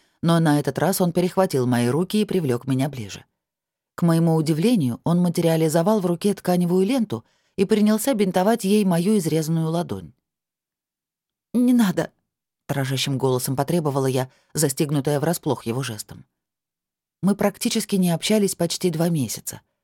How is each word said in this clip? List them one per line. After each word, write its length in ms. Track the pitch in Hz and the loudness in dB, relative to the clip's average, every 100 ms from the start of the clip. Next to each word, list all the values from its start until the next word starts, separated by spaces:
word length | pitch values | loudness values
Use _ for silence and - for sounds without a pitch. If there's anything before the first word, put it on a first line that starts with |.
| _ _ | _ _
но 180 | 170 170 | 0 2
на 180 | 160 147 | 4 2
этот 200 | 143 135 | 0 -2
раз 220 | 156 196 | 0 0
он 120 | 180 | 0
перехватил 540 | 175 175 - 190 139 123 | 0 0 0 0 0 0
мои 220 | 120 120 | 0 0
руки 320 | 143 185 214 | 0 0 -2
и 40 | |
привлёк 420 | 208 185 151 120 - | 0 0 -2 -2 -2
меня 220 | 131 139 | -2 -2
ближе. 360 | 135 101 - - _ _ _ _ _ _ | -6 -12 -14 -20 _ _ _ _ _ _
К 80 | - | -2
моему 320 | 170 165 165 | 2 2 2
удивлению, 640 | 160 156 156 202 247 127 117 | 2 0 0 2 2 0 -2
он 160 | - 175 | 0 0
материализовал 800 | 175 170 165 160 160 160 165 220 | 0 0 2 2 2 2 2 2
в 60 | 180 | 0
руке 280 | 170 208 | 0 -2
тканевую 500 | 196 - 180 175 180 190 | -2 0 0 2 2 2
ленту 380 | 269 220 110 - _ _ - | 0 -2 -6 -10 _ _ -2
и 80 | |
принялся 500 | 196 220 208 214 220 | 2 4 4 2 0
бинтовать 500 | 220 196 185 190 226 | 0 0 2 2 2
ей 200 | 190 214 | 2 2
мою 340 | 196 170 175 220 | 2 2 2 0
изрезанную 520 | 160 156 156 165 160 | 0 -2 0 -2 -2
ладонь. 420 | 165 160 98 85 - _ _ _ _ _ _ _ _ _ _ _ _ _ | -2 -4 -8 -12 -20 _ _ _ _ _ _ _ _ _ _ _ _ _
"Не 200 | 233 247 | 0 2
надо!" 380 | 247 208 170 - _ _ _ _ _ - | 4 2 0 -4 _ _ _ _ _ -8
дрожащим 500 | 139 131 131 - 135 | -4 -2 -2 -2 -2
голосом 360 | 131 127 - | 0 0 -2
потребовала 520 | 131 143 175 151 135 131 | -4 -2 -2 0 0 0
я, 240 | 131 131 _ _ | -2 -4 _ _
застигнутая 640 | - 151 - 151 147 139 147 | -2 -2 0 -2 -2 0 0
врасплох 460 | 151 170 - 123 - | -2 -2 -2 -4 -4
его 160 | 117 | -6
жестом. 420 | 127 107 - - - _ _ _ _ _ _ _ _ _ | -6 -10 -14 -20 -20 _ _ _ _ _ _ _ _ _
Мы 100 | 185 | -2
практически 640 | 202 202 196 233 226 - 196 | 0 -2 -2 -4 -4 -2 0
не 140 | 180 | 0
общались 440 | 165 - 214 196 | 0 0 2 0
почти 360 | - 170 - 185 | 0 -4 -2 -2
два 180 | 156 170 | 0 0
месяца, 540 | 165 117 - - 151 _ _ | 0 -2 -6 -12 -16 _ _